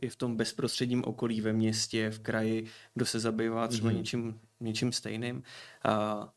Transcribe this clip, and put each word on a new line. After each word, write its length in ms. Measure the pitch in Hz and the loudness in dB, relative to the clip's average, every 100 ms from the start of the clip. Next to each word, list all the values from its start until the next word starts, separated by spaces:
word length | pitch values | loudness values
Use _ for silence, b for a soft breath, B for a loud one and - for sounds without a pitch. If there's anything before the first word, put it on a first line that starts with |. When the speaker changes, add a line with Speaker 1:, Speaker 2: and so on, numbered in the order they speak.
Speaker 1:
je 80 | 120 | -8
v 60 | - | -2
tom 220 | 123 113 | -2 0
bezprostředním 680 | 113 - 123 - 123 123 - | 0 0 -2 0 2 2 0
okolí 360 | 110 120 110 | 0 0 0
ve 120 | 110 | 2
městě, 560 | 110 110 110 - 113 110 | 4 4 2 0 0 0
v 100 | 110 | -2
kraji, 460 | 110 113 110 113 110 B B | -2 0 2 0 -2 B B
kdo 120 | 127 120 | -2 0
se 140 | 117 | 2
zabývá 480 | 113 110 113 113 117 | 0 2 0 0 0
třeba 220 | 117 110 | 2 2
Speaker 2:
Mhm. 80 | 110 | 2
Speaker 1:
něčím, 420 | 107 123 113 110 - - | 0 -2 -4 -8 -14 -8
něčím 320 | 117 110 123 | -4 0 0
stejným, 520 | - 110 110 120 127 - B B B | 0 -4 -4 -4 -6 -10 B B B
a 460 | 110 107 107 107 104 | 2 4 2 -2 -6